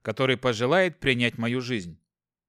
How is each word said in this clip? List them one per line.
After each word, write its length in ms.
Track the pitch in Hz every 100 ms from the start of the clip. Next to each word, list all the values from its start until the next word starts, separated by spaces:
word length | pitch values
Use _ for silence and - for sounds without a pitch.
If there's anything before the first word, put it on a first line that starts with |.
который 340 | - 107 131 123
пожелает 640 | 127 107 123 175 185 -
принять 400 | 139 123 120 113
мою 220 | 117 123
жизнь. 400 | 123 120 87 80 _ _ _ _